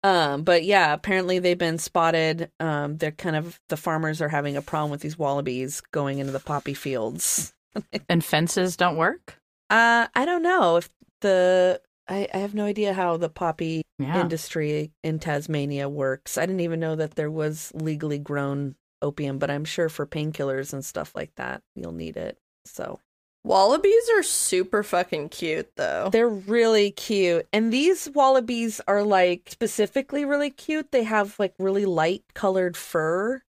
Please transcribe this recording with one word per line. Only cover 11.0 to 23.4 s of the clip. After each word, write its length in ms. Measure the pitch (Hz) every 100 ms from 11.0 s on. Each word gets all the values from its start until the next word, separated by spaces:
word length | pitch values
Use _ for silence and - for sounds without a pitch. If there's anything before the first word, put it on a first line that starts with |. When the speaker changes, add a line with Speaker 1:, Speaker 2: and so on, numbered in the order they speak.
| _ _
Speaker 1:
the, 600 | 208 185 180 185 185 - _ _ -
I, 220 | 196 202
I 40 | 190
have 180 | 202 208
no 80 |
idea 300 | 208 208 208
how 240 | 190 180 165
the 100 | 165
poppy 520 | - 170 160 165 160 - -
Speaker 2:
Yeah. 220 | 139 180
Speaker 1:
industry 720 | 170 160 - 160 151 151 156 _
in 160 | 160 156
Tasmania 680 | 165 147 147 156 143 143 139
works. 480 | 147 135 131 - -
I 80 | 175
didn't 160 | 190
even 180 | 170 160
know 160 | 160 156
that 200 | 156 -
there 140 | 151
was 400 | 156 151 156 - -
legally 440 | 156 151 151 143
grown 560 | 143 143 139 139 143 135 _ _
opium, 360 | 147 143 143 135
but 140 | 139
I'm 140 | 143 156
sure 240 | - 160
for 180 | 160 143
painkillers 640 | 151 151 156 139 135 139
and 120 | 139 131
stuff 260 | - 76
like 220 | - - -
that, 260 | 64 65 _ -
you'll 160 | 85
need 240 | 85 82 -
it. 220 | - - _ _ -
So 360 | - - - _ _ _ _